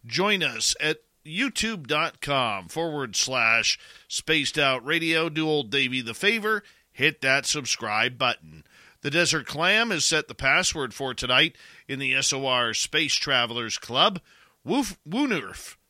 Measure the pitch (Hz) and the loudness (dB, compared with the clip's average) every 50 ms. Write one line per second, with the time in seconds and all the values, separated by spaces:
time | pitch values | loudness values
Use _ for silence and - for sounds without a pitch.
0 | _ 117 117 143 185 208 208 190 165 135 117 113 110 - - - 147 156 160 156 | _ -6 -2 0 2 2 2 2 0 -2 -2 -2 -2 -2 0 0 0 -2 -2 -2
1 | _ _ _ _ _ 151 156 185 254 269 - - - 220 226 185 143 117 147 151 | _ _ _ _ _ -10 -4 -2 -2 -2 -2 -2 -2 -2 -4 -4 -4 -2 0 0
2 | 160 156 - _ - 143 143 135 127 113 101 98 90 85 - 160 170 165 151 147 | 0 -2 -4 _ -4 0 0 2 2 0 -2 -4 -8 -8 -4 -4 -4 -2 -2 -4
3 | 135 117 92 - - - 131 127 117 113 113 117 110 - - - - - - - | -6 -4 -2 -2 -2 0 0 2 4 4 4 4 4 2 0 -2 -6 -20 -20 -20
4 | - _ - - - - 160 156 139 123 - 151 143 135 131 127 113 135 160 170 | -14 _ -6 -6 0 0 2 2 2 0 0 2 2 2 2 0 0 0 -2 0
5 | 165 165 165 165 160 165 151 156 156 156 151 147 135 104 98 139 135 127 127 131 | 2 2 2 2 2 0 0 0 0 2 2 0 0 0 0 0 0 2 0 -4
6 | 123 113 110 - - 202 226 226 202 214 220 208 - - _ _ _ _ _ - | -4 -6 -6 0 0 2 2 2 0 -2 -2 -2 -4 -12 _ _ _ _ _ 0
7 | 127 156 147 _ - 135 135 139 135 - - 151 131 113 - - 117 110 104 107 | 0 0 0 _ 0 2 2 2 2 0 -4 -2 -2 -4 -4 -4 -4 -2 0 0
8 | 113 127 127 113 135 123 117 - 80 78 78 80 73 _ _ - - - _ _ | 0 0 0 0 0 0 0 -2 -8 -20 -20 -20 -20 _ _ -20 -20 -20 _ _
9 | - 143 139 170 175 - - 156 123 - - 143 165 180 202 220 233 233 202 156 | -8 -2 0 2 2 2 2 -2 -2 -6 -4 0 2 4 4 4 2 2 0 0
10 | - - 165 156 147 - 117 - 139 135 139 170 185 - - 165 135 120 107 - | 0 2 2 0 0 -2 -10 -2 2 4 4 4 2 2 -2 -2 -6 -6 -6 -6
11 | 135 131 123 - - 123 123 131 156 170 - - - - - - - - 135 135 | -8 -6 -6 -6 -2 2 4 4 4 4 0 -8 -20 -20 -20 -20 -10 -10 -8 -6
12 | 139 131 131 135 135 - 143 135 135 135 127 123 120 117 110 - - - - 156 | -2 -2 0 0 0 0 -2 0 0 0 2 2 2 0 0 -2 -4 0 0 0
13 | 160 175 - - - 151 135 123 120 117 117 120 117 113 - - - - 117 131 | 0 2 0 -2 0 2 2 2 2 2 -2 -6 -4 -4 -6 -8 -8 -4 0 2
14 | 165 214 202 170 _ _ _ _ _ _ _ _ _ 131 185 269 269 196 190 _ | 2 2 2 -2 _ _ _ _ _ _ _ _ _ -2 0 0 0 -2 -6 _
15 | _ 147 165 247 294 269 214 160 107 98 90 - - - - _ _ | _ -6 -2 -2 0 0 0 -2 -4 -8 -12 -14 -16 -16 -18 _ _